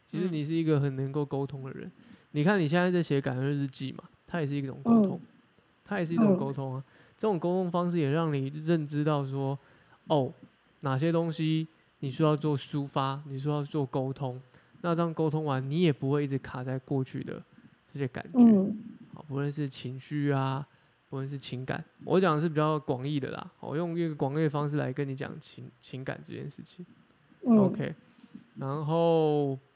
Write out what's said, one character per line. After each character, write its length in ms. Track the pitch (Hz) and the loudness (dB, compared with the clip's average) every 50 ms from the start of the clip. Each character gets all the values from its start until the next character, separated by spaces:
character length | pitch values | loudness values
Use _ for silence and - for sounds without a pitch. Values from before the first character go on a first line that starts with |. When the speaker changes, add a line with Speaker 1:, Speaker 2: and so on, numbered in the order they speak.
| _ | _
Speaker 1:
其 120 | - - 156 | -8 -4 -4
实 80 | 180 185 | -2 -2
你 160 | 165 151 143 | -2 -2 -2
是 80 | 151 | -2
一 100 | 165 165 | -2 0
个 160 | 165 156 156 139 | 2 2 2 2
很 160 | 139 139 131 | 2 0 -2
能 140 | 131 135 135 | -4 -4 -4
够 140 | 139 151 147 | -4 -4 -4
沟 220 | 139 139 139 139 | -2 -4 -4 -4
通 180 | 135 143 135 131 | -6 -8 -10 -12
的 60 | 135 | -12
人。 140 | - - - | -12 -12 -14
Speaker 2:
嗯。 60 | - - - - - - - _ _ | -14 -16 -20 -20 -20 -20 -20 _ _
Speaker 1:
你 120 | - 147 151 | -2 2 4
看 160 | 185 208 190 | 4 4 4
你 80 | 160 139 | 4 2
现 120 | 165 175 | 4 4
在 100 | 180 180 | 4 4
在 120 | 180 175 | 2 2
写 180 | 160 - 147 139 | 2 2 0 0
感 180 | 135 139 127 127 | 0 0 -2 -2
恩 80 | 135 | -2
日 200 | 143 147 143 139 | -2 -2 -2 -2
记 260 | 131 - - 135 131 | -4 -6 -8 -10 -10
嘛， 120 | 113 - - - _ _ _ | -10 -12 -16 -20 _ _ _
它 140 | - - 175 | -8 -4 -4
也 60 | 151 | -2
是 80 | 135 143 | -2 -2
一 80 | 143 | -4
种 160 | 135 135 127 135 | -4 -6 -8 -2
沟 200 | - 233 233 226 | 4 6 6 6
通， 180 | 208 185 - 175 | 6 4 0 -4
Speaker 3:
嗯。 40 | - - _ _ _ _ _ _ _ _ _ _ _ | -10 -16 _ _ _ _ _ _ _ _ _ _ _
Speaker 1:
它 140 | - 202 196 | -6 -4 -4
也 60 | 170 | -2
是 100 | 156 - | 0 2
一 20 | |
种 200 | - 220 208 185 | 4 6 6 6
沟 160 | 170 139 139 | 4 2 -2
通 220 | 135 139 135 135 127 | -4 -4 -6 -6 -6
啊。 100 | 135 135 | -8 -10
Speaker 3:
嗯。 0 | _ _ - - - _ - | _ _ -20 -20 -20 _ -2
Speaker 1:
这 100 | - 220 | 0 0
种 100 | 196 156 | 0 2
沟 120 | 160 175 | 0 0
通 200 | 180 190 185 175 | 0 0 0 0
方 200 | 175 175 175 175 | 0 0 0 2
式 80 | 175 170 | 2 2
也 120 | 147 135 | 2 2
让 220 | 143 165 165 156 | 2 2 2 0
你 180 | 147 139 135 135 147 151 156 | 0 0 -2 -4 -6 -4 0
认 220 | 160 175 160 147 | 2 2 2 0
知 180 | 143 151 147 147 | -2 -2 0 2
到 220 | 156 151 143 139 | 2 2 2 0
说， 320 | 135 135 139 135 135 139 - _ _ - _ _ _ - _ _ | -2 -4 -4 -2 -2 -4 -6 _ _ -20 _ _ _ -20 _ _
哦， 260 | - 165 143 131 120 - - - - _ _ _ _ _ _ | 2 2 2 2 0 -4 -10 -20 -20 _ _ _ _ _ _
哪 180 | - 139 131 131 | -2 0 0 2
些 140 | 156 170 | 2 2
东 180 | 165 165 170 165 | 2 2 2 0
西 360 | 156 - 160 156 160 160 160 - _ _ _ _ _ _ | -2 0 0 2 2 0 -2 -4 _ _ _ _ _ _
你 120 | - 135 | -8 -6
需 120 | 127 - | 0 2
要 140 | 160 151 151 | 4 4 4
做 200 | 143 151 151 147 | 4 2 0 0
抒 300 | 131 - - - 147 143 | -2 -4 -4 -4 -4 -4
发， 340 | 135 - 147 135 135 135 147 151 | -2 -2 0 0 0 -2 -6 -8
你 120 | 143 135 131 | -10 -8 -6
需 100 | 139 147 | -4 -2
要 140 | 147 147 | -2 -2
做 220 | 143 143 - 156 139 | -4 -4 -2 -2 -2
沟 280 | 127 - 139 131 135 | -2 -2 -2 -2 -2
通。 280 | 131 - 143 127 123 131 - _ - - _ _ - - | -4 -6 -6 -6 -8 -10 -14 _ -20 -20 _ _ -14 -6
那 140 | - 175 170 | -4 -2 0
这 80 | 165 | 0
样 100 | 170 170 | 0 0
沟 160 | 156 - 160 156 | 0 0 0 0
通 160 | 147 156 156 | 0 0 0
完， 240 | 147 135 131 131 135 | 0 -2 -2 -2 -2
你 140 | 147 170 | 0 2
也 100 | 180 160 | 4 4
不 180 | 135 - 135 135 | 2 2 0 0
会 140 | 143 147 147 | 0 0 0
一 20 | |
直 120 | 135 139 131 | 0 -2 -4
卡 260 | - - - 127 127 | -6 -6 -10 -8 -6
在 140 | 131 131 131 | -6 -6 -6
过 260 | - - 147 135 131 | -4 -2 -2 -2 -2
去 180 | - - 131 | -2 -6 -8
的 200 | - - - - - _ _ - - - _ _ _ _ | -8 -8 -10 -12 -14 _ _ -20 -20 -20 _ _ _ _
这 60 | - 139 | -6 -6
些 80 | 139 123 | -4 -4
感 160 | - - - - | -4 -8 -10 0
觉。 60 | 175 254 | 6 8
Speaker 3:
嗯。 400 | 240 233 214 190 190 208 214 214 - - - - - - | 8 10 8 8 4 2 -2 -6 -10 -14 -18 -20 -20 -20
Speaker 1:
好， 120 | - - - 147 | -18 -16 -10 -6
不 100 | 131 139 | -4 -2
论 100 | 143 143 | -2 -2
是 180 | 143 151 147 135 | -2 -4 -4 -4
情 300 | - - - 123 131 131 | -6 -8 -10 -10 -10 -10
绪 320 | - - 151 147 143 143 | -10 -6 -4 0 0 2
啊， 340 | 139 135 135 135 135 135 143 - _ _ _ _ _ _ _ _ | 2 2 0 0 -2 -4 -8 -10 _ _ _ _ _ _ _ _
不 60 | 139 | -8
论 120 | 135 135 139 | -8 -6 -8
是 80 | 143 | -8
情 300 | 135 - - 127 123 127 | -10 -10 -8 -8 -8 -6
感， 180 | - 131 165 160 - _ - - | -6 -6 -8 -10 -14 _ -10 -2
我 140 | - 156 185 | 2 4 4
讲 160 | 190 170 151 | 6 4 4
的 40 | 151 | 4
是 80 | 165 170 | 2 0
比 60 | 151 | 2
较 240 | 151 151 156 156 151 | 2 2 2 0 0
广 280 | - - 135 123 131 | -2 -2 -4 -2 -2
义 120 | 143 151 139 | -2 -2 -2
的 120 | 131 - | -4 -4
啦。 180 | - - - 180 - _ | -6 -8 -10 -12 -14 _
我 180 | - 120 135 | -8 -6 -4
用 220 | 156 175 170 165 170 | -4 -4 -4 -2 -2
一 100 | 170 160 | -2 -2
个 60 | 151 | -2
广 180 | 143 151 131 139 156 | -2 -2 -2 0 0
义 40 | 160 | 0
的 40 | 147 | 0
方 220 | 143 147 147 143 | 0 -2 -2 -2
式 60 | 147 | -2
来 160 | 147 135 131 | -2 -2 -2
跟 140 | 127 147 143 | -2 -4 -4
你 80 | 139 135 | -4 -6
讲 160 | 135 147 - - 156 | -6 -8 -10 -10 -12
情-， 280 | - - - - 123 - - _ | -16 -16 -16 -16 -18 -18 -18 _
情 200 | - - - 127 | -16 -14 -12 -10
感 160 | 135 139 - 143 151 | -8 -10 -10 -10 -12
这 80 | - | -12
件 160 | 113 117 135 147 | -12 -12 -12 -12
事 140 | - - | -14 -16
情。 240 | - - - - 175 - - - _ _ _ _ _ _ _ _ 381 | -18 -18 -18 -20 -20 -20 -20 -20 _ _ _ _ _ _ _ _ 4
Speaker 3:
嗯。 140 | 254 226 214 | 6 6 8
Speaker 1:
OK， 360 | 196 175 165 - 135 139 156 - - - _ _ - - - - - _ - | 6 6 2 0 -4 -6 -6 -10 -16 -20 _ _ -20 -20 -20 -20 -20 _ -12
然 300 | - 135 135 139 156 151 | -8 -6 -6 -6 -4 -2
后 720 | 147 160 170 165 170 165 160 156 151 151 147 143 139 135 131 - _ _ | 0 2 4 4 4 4 4 4 4 4 2 2 0 -2 -4 -8 _ _